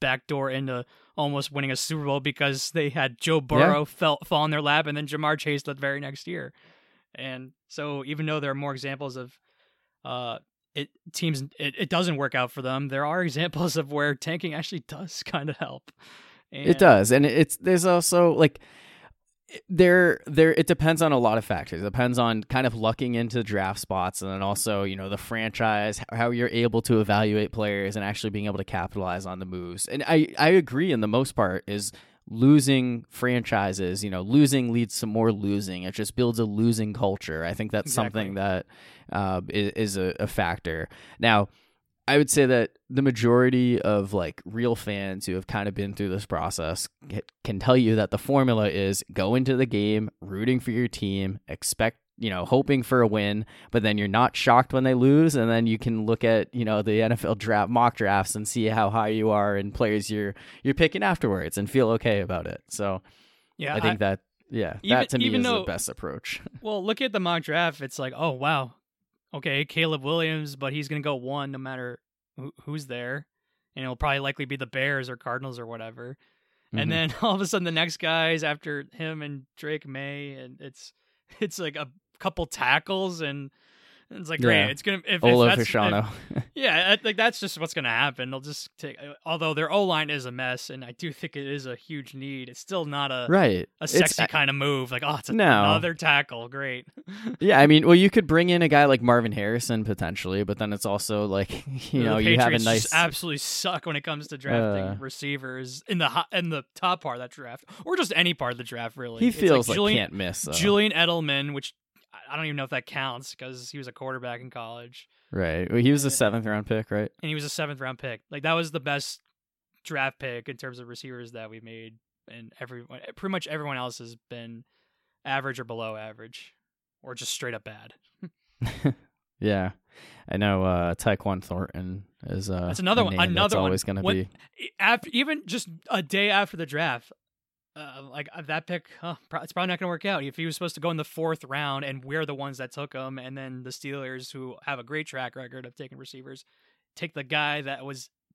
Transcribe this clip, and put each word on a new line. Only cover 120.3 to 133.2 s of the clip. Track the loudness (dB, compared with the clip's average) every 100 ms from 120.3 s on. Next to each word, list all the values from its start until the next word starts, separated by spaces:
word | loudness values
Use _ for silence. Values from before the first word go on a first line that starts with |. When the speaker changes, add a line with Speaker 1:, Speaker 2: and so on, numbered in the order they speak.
| -10 -12
Speaker 1:
in | -14
terms | -14 -16
of | -18
receivers | -16 -16 -16 -16
that | -16 -16
we | -18
made, | -18 -18 -20 -20 _ _ -20
and | -20 -20 -18
everyone, | -16 -16 -18 -18 -18 -10
pretty | -6
much | -6 -6
everyone | -8 -6 -6
else | -8 -10
has | -16 -20 -18
been | -16 -16 -18 -20 _ _ _ _ _
average | -6 -4 -4 -8
or |
below | -10 -8 -8 -10
average, | -14 -18 -20 -20 -20 _ _ _ _ _
or | -16 -12
just | -8
straight | -8 -8
up | -8
bad. | -12 -20 -20 _ _ -20 -20 _ _ -8
<laughs> | -8 -2 -2
Speaker 2:
<laughs> | -4 _ _ _ -4
Yeah. | 0 0 -2 -6 _ -20 -20 -20 -6
I | 0
know, | 2 4
uh, | 2 2 0
Tyquan | 0 0 0 -2 -4
Thornton | -6 -8 -8 -8 -10 -10 -14 _ -8
is, | -6 -4
uh, | -4 -4
Speaker 1:
That's | -2
another | 0 4
Speaker 2:
a | 4
Speaker 1:
one, |
Speaker 2:
name | 4